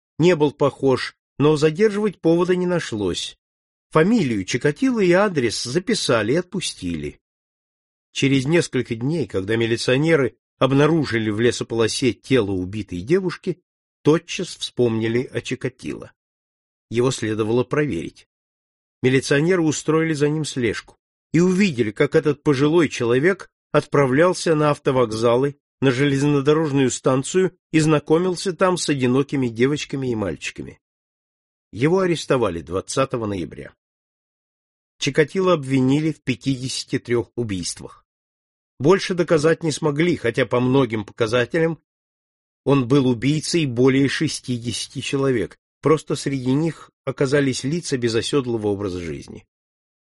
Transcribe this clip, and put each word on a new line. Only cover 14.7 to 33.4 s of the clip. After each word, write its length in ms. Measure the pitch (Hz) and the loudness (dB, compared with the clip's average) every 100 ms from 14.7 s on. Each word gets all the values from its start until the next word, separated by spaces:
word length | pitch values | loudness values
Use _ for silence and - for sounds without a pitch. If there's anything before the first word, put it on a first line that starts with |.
| - 120 110 113 120 | -2 -2 0 -2 -2
о 180 | 139 120 | -4 -8
Чикатило. 720 | - 131 127 - 73 55 - _ _ _ _ _ _ _ _ | -8 -8 -8 -10 -12 -12 -14 _ _ _ _ _ _ _ _
Его 220 | 113 127 | -2 0
следовало 520 | - 110 110 107 120 | -2 -4 -2 0 0
проверить. 640 | 123 147 151 85 - - _ _ _ _ _ _ _ _ | 0 -2 -2 -4 -8 -16 _ _ _ _ _ _ _ _
Милиционеры 600 | 127 131 - 143 165 185 | 0 0 2 2 2 2
устроили 520 | 160 147 - 160 160 | 0 0 0 0 0
за 160 | 147 147 | 0 0
ним 160 | 156 147 | 0 -4
слежку 520 | 135 113 87 - _ _ _ _ | -2 -2 -4 -10 _ _ _ _
и 80 | 156 | 2
увидели, 520 | 180 180 208 120 107 | 2 2 0 0 -2
как 220 | - 147 160 | 0 2 2
этот 280 | 151 135 | 2 0
пожилой 440 | 156 131 151 175 147 | 0 2 2 2 2
человек 600 | - 117 127 170 196 - _ _ | 0 0 2 2 -2 -8 _ _
отправлялся 840 | 147 - 143 135 135 180 170 175 | -2 0 0 2 4 2 2 0
на 160 | 156 151 | 2 0
автовокзалы, 880 | 147 147 131 117 110 117 120 143 - _ _ | 0 0 2 0 2 2 2 0 -4 _ _
на 100 | 135 | 0
железнодорожную 1000 | 123 143 139 147 143 139 156 156 139 127 | 2 0 2 2 2 2 2 2 2 2
станцию 680 | - 147 131 - 185 185 - _ | 2 0 0 0 0 0 -4 _
и 80 | 156 | 0
знакомился 760 | 156 147 - 160 185 170 196 | 2 2 2 2 2 -2 -6
там 240 | 160 190 175 | 0 0 0
с 100 | - | -2
одинокими 580 | 143 123 131 139 139 123 | 0 2 2 0 -2 -2
девочками 640 | 113 131 147 - 139 127 | 0 0 0 -6 -6 -4
и 40 | 110 | -2
мальчиками. 640 | 95 71 - - 65 - _ _ _ _ _ _ _ _ _ | -4 -6 -10 -12 -16 -18 _ _ _ _ _ _ _ _ _
Его 300 | 95 147 190 | -2 0 2
арестовали 600 | 185 160 - 139 107 82 | 0 -2 0 0 0 -2
двадцатого 640 | 76 92 - 135 135 123 107 | -6 -6 -4 -2 -2 -4 -4
ноября. 480 | 98 | -6